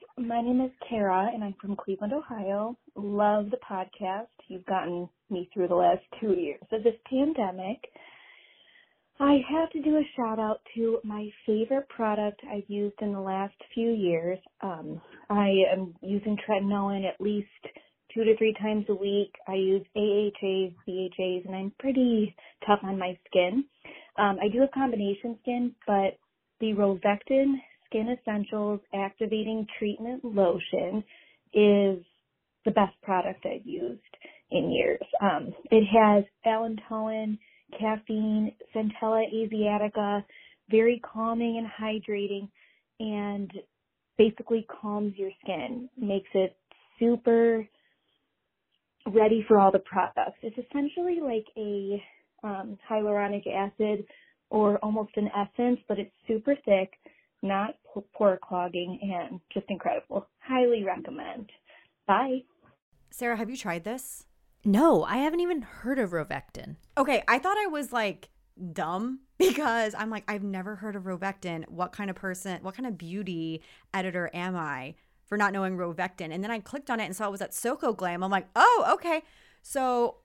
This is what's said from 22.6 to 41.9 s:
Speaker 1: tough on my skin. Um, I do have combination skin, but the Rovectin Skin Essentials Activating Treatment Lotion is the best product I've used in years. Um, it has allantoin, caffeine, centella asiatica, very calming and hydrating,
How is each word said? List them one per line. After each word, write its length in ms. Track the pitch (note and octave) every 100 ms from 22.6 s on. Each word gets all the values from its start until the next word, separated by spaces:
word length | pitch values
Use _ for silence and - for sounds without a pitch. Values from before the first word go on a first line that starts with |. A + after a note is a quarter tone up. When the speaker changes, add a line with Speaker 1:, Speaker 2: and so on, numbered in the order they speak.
| -
Speaker 1:
tough 140 | G#3
on 160 | G3 G3
my 200 | F#3 F3+ _
skin. 360 | F#3 F3+ B3 C#4 _ - - - -
Um, 200 | G3+ F#3+
I 60 | G#3
do 140 | A#3
have 80 | C4+
combination 640 | C4+ C4 A3 G3 G3+ A#3 A3+
skin, 320 | B3 A#3+ B3 - -
but 320 | G3+ G3 - _ _ _ -
the 120 | A3
Rovectin 840 | G#3 G3+ F#3 G3+ G#3 - C4+ C#4 C4+ - _ _
Skin 300 | A3 A#3 B3
Essentials 580 | A3+ G#3 G3+ G#3+ G#3 G3+ -
Activating 720 | G3+ G3 - G#3+ A3 A3 A3 G#3+ -
Treatment 480 | G#3 G3+ A#3 B3+
Lotion 800 | A#3+ G3+ F3+ F3+ - - F3 G#3+ - - - _ _
is 460 | G#3 G#3 G3+ G3 F3+ - _ _ _ _ _
the 60 | A3
best 240 | G#3 F#3+ -
product 420 | - F#3 F#3 -
I've 220 | - - -
used 340 | - - G#3+ _ - - - -
in 180 | E3+ D3+
years. 320 | - - - - -
Um, 320 | G3 D#3 - - -
it 120 | A3 G3+
has 360 | A3 G#3+ G#3 G3 _ A3+
allantoin, 920 | A3 A3+ G#3+ - A3 A3 A3 G#3+ G#3+ _ _ _ -
caffeine, 760 | A3 G#3+ - G#3+ G#3+ G#3+ G#3+ - -
centella 520 | A3 G#3+ - A3 A3 A3
asiatica, 920 | A3 G#3+ G#3+ G#3 G#3 G#3 G#3+ G3+ G#3 - - - _ -
very 300 | A3 A#3 A#3+
calming 580 | - A3 A3+ A#3 A#3 A3+
and 80 | A3
hydrating, 800 | - A3